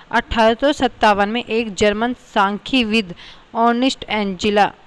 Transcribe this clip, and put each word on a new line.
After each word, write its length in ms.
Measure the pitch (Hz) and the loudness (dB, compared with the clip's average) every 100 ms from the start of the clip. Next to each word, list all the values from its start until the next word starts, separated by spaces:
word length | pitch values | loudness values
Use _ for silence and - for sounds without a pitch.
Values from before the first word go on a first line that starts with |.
| - | -4
अठारह 440 | 233 - 233 220 | -4 -2 0 2
सौ 180 | 226 277 | 2 0
सत्तावन 560 | 302 254 - 214 202 202 | 0 -2 0 2 2 0
में 160 | 233 | -4
एक 300 | - 220 226 | -4 -4 -4
German 380 | 180 208 208 240 247 - | 0 0 0 -2 -4 -4
सांख्यिकीविद 800 | 220 196 202 - 269 220 220 185 139 - - - | 0 0 -2 -2 -2 0 -2 -2 -10 -20 -20 -8
Ernst 500 | 233 233 240 262 - - | 0 2 2 0 -2 -6
Angela, 640 | 208 202 180 214 208 190 - | -4 -4 -2 0 2 0 -2